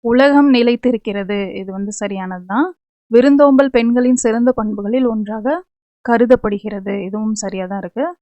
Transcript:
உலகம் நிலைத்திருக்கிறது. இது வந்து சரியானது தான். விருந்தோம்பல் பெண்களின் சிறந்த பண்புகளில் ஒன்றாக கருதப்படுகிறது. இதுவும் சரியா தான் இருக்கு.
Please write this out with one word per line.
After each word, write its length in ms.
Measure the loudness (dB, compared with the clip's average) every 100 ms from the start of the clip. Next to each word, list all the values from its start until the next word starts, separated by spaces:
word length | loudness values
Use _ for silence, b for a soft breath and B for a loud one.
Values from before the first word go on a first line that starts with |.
உலகம் 500 | 2 4 4 6 4
நிலைத்திருக்கிறது. 840 | 4 2 2 0 -2 -4 -6 -4 -4 -4 -8
இது 140 | -10
வந்து 200 | -8 -8
சரியானது 540 | -8 -8 -6 -8 -10 -6
தான். 220 | -4 -4 -6 _ _ _
விருந்தோம்பல் 580 | 4 4 6 6 6 4
பெண்களின் 460 | 2 2 2 2 2
சிறந்த 340 | 0 0 0
பண்புகளில் 560 | 0 -4 -6 -4 0 0
ஒன்றாக 400 | -2 -6 -6 -4 -4 -8 _ _ _ -2
கருதப்படுகிறது. 960 | 0 4 2 2 -6 -8 -10 -6 -6
இதுவும் 320 | -6 -6 -4 -4
சரியா 300 | -6 -8 -8
தான் 140 | -8
இருக்கு. 260 | -8 -6 -6 -8